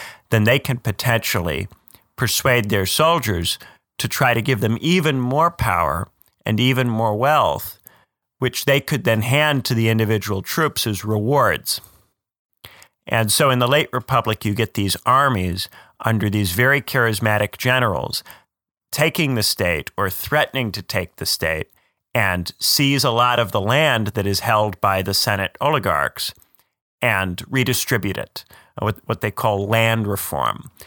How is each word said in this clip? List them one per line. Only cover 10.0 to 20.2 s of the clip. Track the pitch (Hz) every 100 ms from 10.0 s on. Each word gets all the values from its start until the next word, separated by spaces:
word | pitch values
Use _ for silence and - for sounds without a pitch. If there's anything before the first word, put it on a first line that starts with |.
| 107 110 107 95
troops | - - 156 - 107
as | 101
rewards. | 107 107 107 143 110 78 - - - _ _ _ _ _ _ _ - - - _ -
And | 117 110
so | - 143
in | 123
the | 123
late | 143 -
Republic, | 127 - 131 113 107
you | 107
get | 95 110
these | - 98 -
armies | - 131 143 110 92 92 - - - -
under | 113 110 107
these | 104 95
very | 92 127 139
charismatic | - 135 117 104 110 104 104 -
generals | 127 127 120 76 - - - - _ _ _ _ _
taking | - 156 165 151
the | 123
state | 101 - 90 80 - -
or | 98
threatening | -